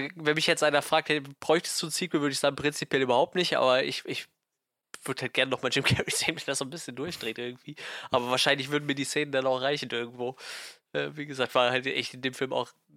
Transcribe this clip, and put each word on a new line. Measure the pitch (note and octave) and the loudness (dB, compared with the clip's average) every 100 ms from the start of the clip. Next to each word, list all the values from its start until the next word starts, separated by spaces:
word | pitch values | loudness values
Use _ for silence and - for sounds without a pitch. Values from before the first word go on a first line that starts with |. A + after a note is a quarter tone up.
| C#3+ E3+ | 0 -2
wenn | D3+ D#3 | 0 2
mich | E3+ | 2
jetzt | D#3+ | 4
einer | D3+ C#3+ | 4 4
fragt, | - D#3 D3+ | 4 2 2
„Hey, | D3+ | -2
bräuchtest | C3+ - - E3 - - | -2 -6 2 4 4 -4
du | E3 | -4
ein | |
Sequel?“, | - F#3 D#3+ | -4 0 0
würde | C#3+ | 0
ich | C3 | 2
sagen, | C#3+ C#3 | 0 2
prinzipiell | C#3+ D3 D3+ C#3 | -2 -2 0 0
überhaupt | B2+ B2 F3 F#3 | 4 4 4 2
nicht, | F3 C#3 | 0 4
aber | B2+ B2+ | 4 4
ich, | C#3+ - - | 2 -4 -6
ich | - - _ _ _ _ _ _ - | -8 -10 _ _ _ _ _ _ -14
würd | - C3 | -8 -6
halt | B2+ | -2
gerne | - C3 | 0 0
nochmal | B2 B2+ | 0 0
Jim | C#3+ | 0
Carrey | - - D3 | 2 2 0
<laughs> | |
sehen, | - - E3 | 0 -2 -2
wenn | - | -4
das | C3+ | -4
so | C3+ | -4
ein | |
bisschen | E3+ - B2 | -8 -10 -8
durchdreht | D#3+ - A#2 A2+ | -8 -6 -6 -6
irgendwie. | A#2+ B2 - D3+ - - - | -8 -10 -14 -14 -12 -12 0
Aber | B2+ B2 | 0 2
wahrscheinlich | B2+ D3+ C#3+ C3+ | 2 4 2 0
würden | D3 D3 | -2 0
mir | C#3 | -2
die | C3+ | -2
Szenen | D3 D3 | -2 0
dann | C3+ C3 | 0 0
auch | B2+ | 0
reichen | C3+ D3 C3 | 0 -2 -4
irgendwo. | A#2+ A#2+ B2 B2 B2+ - - - - _ | -4 -6 -6 -8 -8 -14 -14 -14 -18 _
Äh, | D3 C#3+ | -6 -6
wie | D3+ D3 | -8 -10
gesagt, | C3 B2 B2+ | -2 2 4
war | B2 | 4
halt | B2+ C3 | 2 0
echt | C3 B2+ | -4 -4
in | C3 | -4
dem | C3 - | -6 -2
Film | C3 | -2
auch | C3 A#2+ _ _ | -2 -2 _ _